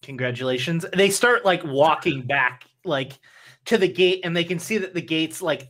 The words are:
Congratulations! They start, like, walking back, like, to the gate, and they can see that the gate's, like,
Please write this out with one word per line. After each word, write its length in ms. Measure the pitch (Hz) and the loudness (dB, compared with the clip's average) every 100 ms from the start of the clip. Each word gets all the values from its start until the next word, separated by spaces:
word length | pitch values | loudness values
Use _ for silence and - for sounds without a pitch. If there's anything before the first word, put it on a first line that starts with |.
Congratulations! 840 | - 135 127 123 131 131 131 165 - | -14 -6 -4 -2 -2 -2 -2 -2 -2
They 160 | 180 196 | 2 2
start, 360 | 196 240 240 196 | 4 4 4 2
like, 180 | 175 | 0
walking 580 | 160 135 156 151 180 139 123 | 0 4 4 4 0 -4 -2
back, 380 | 139 127 127 - _ | 0 0 -2 -20 _
like, 360 | 185 143 135 - _ - - _ - | -4 -4 -4 -12 _ -20 -20 _ -2
to 120 | 226 | 2
the 100 | 185 | 2
gate, 340 | - 185 185 | 2 2 2
and 120 | 180 170 | -2 -2
they 80 | |
can 160 | 170 180 | -2 -4
see 180 | - 220 | -2 -4
that 160 | 185 | -2
the 80 | 175 | -8
gate's, 400 | - 160 160 - | -4 -2 -2 -4
like, 260 | 170 143 127 | -4 -4 -2